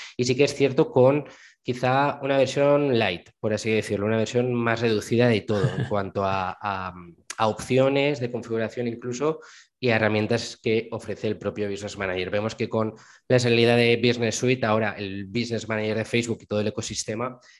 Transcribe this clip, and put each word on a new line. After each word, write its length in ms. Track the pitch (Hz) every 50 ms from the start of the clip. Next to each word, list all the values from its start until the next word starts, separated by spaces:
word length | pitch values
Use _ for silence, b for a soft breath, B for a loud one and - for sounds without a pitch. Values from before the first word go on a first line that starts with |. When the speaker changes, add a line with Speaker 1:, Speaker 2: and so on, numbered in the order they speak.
| B B B B
Speaker 1:
Y 80 | 123
sí 100 | 123 127
que 80 | 131 143
es 120 | 139 -
cierto 360 | - 139 131 123 143 156 -
con 340 | - 131 123 131 143 147 147 B B B B B B B _
quizá 560 | - 120 - 131 127 127 135 - - - -
una 160 | 135 135 139 139
versión 600 | 131 123 - 143 143 143 143 143 147 139 127 113
light, 320 | 110 98 90 87 - - _ _
por 120 | - 107 107
así 160 | 104 - 110
decirlo, 360 | 110 107 101 - 107 98 101
una 100 | 107 113
versión 380 | 113 110 - - 123 123 123 123
más 260 | 120 120 117 113 110
reducida 480 | 120 117 110 104 - - 120 117 123 123
de 140 | 113 101
todo 260 | - - 107 101 92 - - -
en 60 | 127
Speaker 2:
<laughs> 40 | -
Speaker 1:
cuanto 340 | 107 101 98 95 - 101 98
a, 340 | 95 95 95 92 92 - -
a, 320 | - 104 98 95 92 92 87 90 87 85 82 _ _ - - -
a 100 | 113 110
opciones 760 | 104 - - - 127 131 131 135 139 139 139 143 147 123
de 100 | 127 120
configuración 560 | 123 117 - 113 113 113 113 107 - 127 120 120
incluso 520 | 117 117 123 123 123 123 147 156 160 156 B B B B B B B -
y 120 | - 123
a 80 | 110 110
herramientas 600 | 110 104 107 107 107 104 117 110 - - - - -
que 240 | 117 110 113 113 -
ofrece 360 | - 107 - - 98 - - 110
el 100 | 104 90
propio 320 | - 104 90 104 104 101
Business 280 | 98 95 101 101 - 101
Manager. 320 | 101 95 90 92 92 87
Vemos 260 | 104 104 104 110 -
que 140 | - 113 107
con 240 | - 110 110 110 110 B B B B B B -
la 100 | 127 127
salida 380 | 123 120 117 117 117 117 117
de 240 | 120 120 117 120 113
Business 340 | 123 120 117 120 120 110 107
Suite, 300 | - - 123 131 127 117
ahora 300 | 110 107 113 110 104 98 -
el 280 | 104 98 95 101 101
Business 420 | 95 98 120 117 117 113 107 - 104
Manager 300 | 110 107 107 107 107 110
de 80 | 110
Facebook 340 | - - 117 117 120 110 -
y 40 | -
todo 160 | - 110 104
el 60 | 107 107
ecosistema 680 | - - 107 - 104 - - - 107 113 120 127 127 - B B B